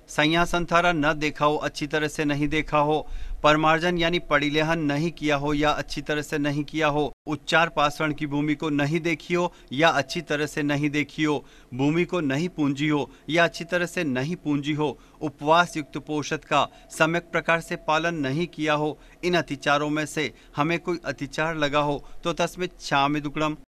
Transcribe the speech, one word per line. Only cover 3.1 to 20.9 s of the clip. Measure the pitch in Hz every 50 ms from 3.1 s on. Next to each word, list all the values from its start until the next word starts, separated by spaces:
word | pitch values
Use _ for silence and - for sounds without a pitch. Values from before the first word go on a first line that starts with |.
| - - - - - - -
परमार्जन | 147 151 156 156 156 160 160 165 180 180 170
यानी | 165 165 175 175
पड़िलेहन | - - 151 143 147 147 143 156 156 156 165 170 156
नहीं | 143 143 143 160 170 156
किया | - 151 147 147
हो | 139 143 147 151
या | 147 147 147 147
अच्छी | - 143 - - 151 143
तरह | - 151 147 147
से | - 160 147
नहीं | 143 147 143 147 147
किया | - - 156 156 151
हो, | 143 151 147 123 - _ -
उच्चार | 151 151 135 - - 170 160 165 165
पासवण | - 156 147 147 - - 160 151 143
की | 143 151
भूमि | 143 139 147 151 151 147
को | 139 165 156
नहीं | 147 143 143 143 160 170
देखी | 151 170 165 151 - - 175
हो | 175 175 170 - - - - 123
या | 135 160 165
अच्छी | 131 139 - - - 175 151
तरह | - 156 143 151
से | 147 - 156 147
नहीं | 143 147 143 147 147
देखी | 143 151 143 - - - 156
हो, | 151 147 135 - - - - - - 120
भूमि | 123 135 147 156 170 175
को | - 185 180 160
नहीं | 135 135 143 175 180
पूंजी | - - 147 139 143 131 151 151
हो | 151 143 127 - - - - -
या | 151 170 170
अच्छी | 165 - - 175
तरह | - 185 175 175 170
से | - 185 175
नहीं | 143 123 127 135 156 180 175
पूंजी | - 151 147 143 135 147 151
हो, | 147 151 143 113 - - - - -
उपवास | - 151 - - 147 151 160 170 175 170 -
युक्त | 160 143 - - 156
पोषद | 147 - 151 151 139 - 160 143 -
का | - 147 143 127 - - - - -
सम्यक | - - 160 156 165 170 170 - -
प्रकार | 165 156 - 165 165
से | 165 - 180 165
पालन | - - 151 156 160 170 170
नहीं | 160 139 131 135 160 175 -
किया | - - 151 156 151
हो, | 147 151 151 135 - - - - - -
इन | 180 180
अतिचारों | 170 151 - 143 135 - 151 143 147 151 151
में | 151 156 151 143
से | - 160 151 113 - - - - -
हमें | 151 147 160 170 165
कोई | - 180